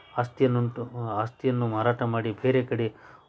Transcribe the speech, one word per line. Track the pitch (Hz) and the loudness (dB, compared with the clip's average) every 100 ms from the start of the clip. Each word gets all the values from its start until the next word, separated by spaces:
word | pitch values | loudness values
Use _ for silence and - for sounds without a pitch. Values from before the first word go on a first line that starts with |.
| - - | -12 -4
ಆಸ್ತಿಯನ್ನುಂಟು, | 123 - 131 120 120 120 117 120 113 | -4 2 2 4 0 -2 -10 -8 -6
ಆಸ್ತಿಯನ್ನು | 104 113 - 131 123 120 | -2 -4 -2 -2 0 0
ಮಾರಾಟ | 110 113 120 | 2 2 2
ಮಾಡಿ | 120 117 113 | 0 -2 -2
ಬೇರೆ | 107 127 131 123 | -2 2 2 0
ಕಡೆ | 117 113 - - - | -2 -2 -6 -20 -20